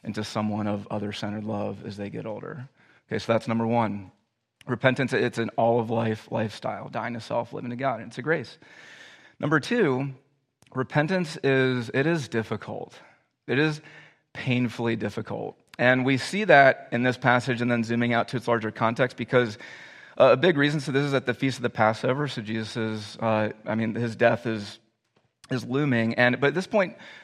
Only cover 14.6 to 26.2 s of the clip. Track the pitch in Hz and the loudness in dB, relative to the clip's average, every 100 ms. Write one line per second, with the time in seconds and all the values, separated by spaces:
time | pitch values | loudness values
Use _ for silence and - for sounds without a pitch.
14.6 | 120 - 117 113 107 113 - 110 107 - | 0 -2 -2 -2 -4 -6 -8 -8 -10 -12
15.6 | _ - 123 127 127 131 - 196 202 139 | _ 2 4 4 2 0 -2 -2 8 10
16.6 | 135 - - 120 127 123 127 123 135 117 | 10 6 -2 0 0 2 4 4 2 -2
17.6 | 123 120 113 120 120 117 - 123 120 117 | 0 0 0 0 2 2 0 -4 0 0
18.6 | 107 - 113 117 123 - 117 127 117 101 | 0 -2 -2 0 -2 -2 0 2 2 -4
19.6 | - - - - - - 135 131 175 143 | -16 -20 -20 -20 -12 4 6 6 4 4
20.6 | 147 151 135 139 143 135 - 117 135 123 | 2 0 -2 0 0 0 -2 -2 -2 -2
21.6 | 120 - 110 113 127 135 143 123 107 113 | -4 2 2 2 -2 -2 -4 -6 -6 -6
22.6 | 110 120 110 110 104 - 113 107 107 - | -6 -4 -4 -6 -10 -4 0 2 0 -4
23.6 | - 110 113 113 117 110 117 107 117 110 | -4 -2 -2 -2 -4 2 4 4 -2 -6
24.6 | 101 - _ _ _ _ _ _ - 131 | -8 -14 _ _ _ _ _ _ -8 -6
25.6 | 117 135 147 117 113 117 | -2 0 2 2 2 4